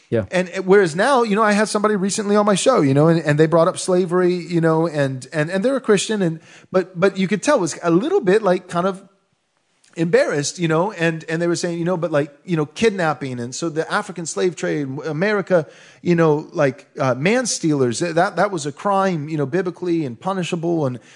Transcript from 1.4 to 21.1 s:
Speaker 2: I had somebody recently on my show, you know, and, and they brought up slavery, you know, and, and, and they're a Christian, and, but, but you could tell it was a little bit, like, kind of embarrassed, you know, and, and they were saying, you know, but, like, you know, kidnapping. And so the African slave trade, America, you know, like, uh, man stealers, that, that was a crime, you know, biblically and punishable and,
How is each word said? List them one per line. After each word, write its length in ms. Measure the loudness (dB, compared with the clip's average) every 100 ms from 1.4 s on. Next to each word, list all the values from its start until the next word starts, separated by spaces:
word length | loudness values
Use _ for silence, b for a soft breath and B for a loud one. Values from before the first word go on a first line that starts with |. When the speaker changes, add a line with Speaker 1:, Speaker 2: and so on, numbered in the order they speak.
Speaker 2:
I 100 | 2
had 160 | 2 0
somebody 260 | 0 0 0
recently 400 | -2 -2 0 2
on 100 | 2
my 100 | 2
show, 260 | 2 2
you 120 | 4
know, 140 | 4 4
and, 140 | 4
and 180 | 2 2
they 60 | 4
brought 220 | 4 2
up 80 | 0
slavery, 560 | 0 0 2 2 2 0
you 240 | -2 0
know, 280 | 2 2 0
and, 380 | 0 -2 -4 -6
and, 180 | -4 -2
and 140 | -2
they're 140 | -2 0
a 40 |
Christian, 400 | 2 0 0 -2
and, 200 | -2 -4 B B B
but, 300 | -4 -2 0
but 160 | 0 0
you 120 | -2
could 120 | -2
tell 140 | 0 0
it 20 |
was 180 | 0 -4
a 100 | 0
little 280 | 2 2 0
bit, 220 | 2 2
like, 260 | 2 0 -2
kind 180 | -4 -4
of 220 | -4 -12 _ _ _ _ _ _ _ _ -4
embarrassed, 640 | 2 2 2 0 -4 -2
you 80 | 0
know, 240 | 2 0
and, 320 | 0 -2 -2 -4
and 140 | -2
they 60 | -2
were 80 | -2
saying, 220 | -2 -2
you 40 |
know, 140 | -2 -2
but, 140 | -2
like, 200 | -2 -2 -6 -4
you 100 | -4
know, 100 | -4
kidnapping. 760 | 0 0 2 -2 -2 -6 -8
And 140 | -10
so 160 | -6 -6
the 220 | -4 -4
African 340 | -4 -6 -10 -8
slave 300 | -2 -2 -2
trade, 320 | -4 -4 -6 -8 -6
America, 640 | -2 0 -2 2 0 0 B B B
you 140 | 0 4
know, 320 | 4 2 -2
like, 340 | -2 0 -2 -10 -4
uh, 160 | -2 0
man 300 | 0 0 -2
stealers, 520 | -2 0 2 0 -2
that, 360 | -2 0 0 0
that 160 | -2
was 140 | -2 -8
a 60 |
crime, 560 | -6 -2 0 0 -2 -4
you 80 | -4
know, 100 | -2
biblically 580 | -2 -4 -6 -4 -2 -4
and 120 | -6
punishable 680 | -6 -4 -4 -4 -2 -2 -2
and, 140 | -4 B